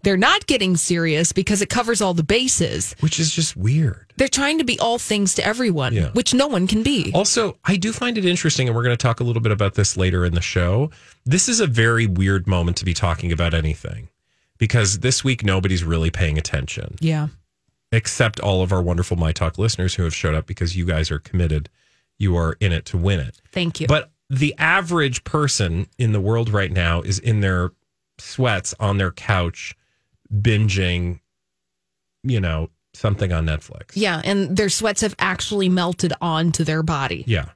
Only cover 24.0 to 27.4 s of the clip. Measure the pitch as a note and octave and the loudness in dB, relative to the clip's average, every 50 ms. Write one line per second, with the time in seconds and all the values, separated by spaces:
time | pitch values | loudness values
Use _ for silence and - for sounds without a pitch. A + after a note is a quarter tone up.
24 | - - _ _ _ _ C#3 C3 D3 D3 - - D3+ D#3+ F3 G3 F#3 E3 F3 E3+ | 0 -4 _ _ _ _ -2 0 0 -2 0 0 0 2 2 0 0 0 0 0
25 | D3+ C#3 B2 - _ - - D3+ D3 C#3 - - G#2+ F2 E2 E2+ - - _ - | 0 0 -2 -6 _ -4 -2 -2 0 0 0 0 0 0 0 -2 -4 -6 _ -2
26 | B2+ A2+ G#2+ G#2 F#2+ G2+ A2+ A#2 A#2 A2+ G#2 G2+ G2 F2 F2 F#2 F2 E2+ E2+ E2+ | 0 0 0 0 0 0 0 0 0 0 0 0 0 0 0 0 2 2 0 0
27 | - - G2 G2 - A#2+ A2+ G#2+ | 0 -2 -4 -2 0 0 0 2